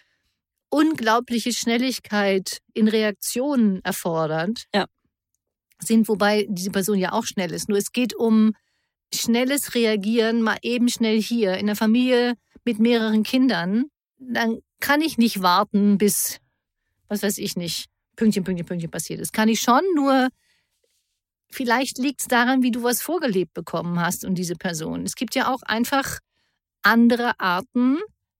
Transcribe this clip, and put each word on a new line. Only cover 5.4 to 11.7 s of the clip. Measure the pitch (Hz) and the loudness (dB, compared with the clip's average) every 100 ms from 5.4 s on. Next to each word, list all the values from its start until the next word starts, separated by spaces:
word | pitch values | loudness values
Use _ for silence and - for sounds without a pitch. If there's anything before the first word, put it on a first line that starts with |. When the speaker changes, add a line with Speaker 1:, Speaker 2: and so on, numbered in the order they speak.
| _ _ _ - | _ _ _ -12
Speaker 1:
sind, | - 226 220 | 0 2 2
wobei | 202 208 214 208 | 2 2 2 -2
diese | 180 190 | -4 -4
Person | 196 190 202 | -4 0 0
ja | 180 | 0
auch | 208 226 | -2 -4
schnell | - 175 | -6 -6
ist. | 170 160 | -6 -4
Nur | 202 | -2
es | 202 | -2
geht | - 247 359 | -2 -4 0
um | 226 220 220 208 _ _ _ _ - | 2 4 4 0 _ _ _ _ -10
schnelles | - - 233 254 277 - 240 | -6 0 0 2 -2 -2 0
Reagieren, | 226 214 196 233 220 233 | 0 0 0 2 2 2
mal | 220 - | 0 -2
eben | 226 240 240 | -2 0 0
schnell | - 226 220 | 2 0 2
hier. | 196 233 202 185 | 0 0 0 0
In | |
der | 208 | -2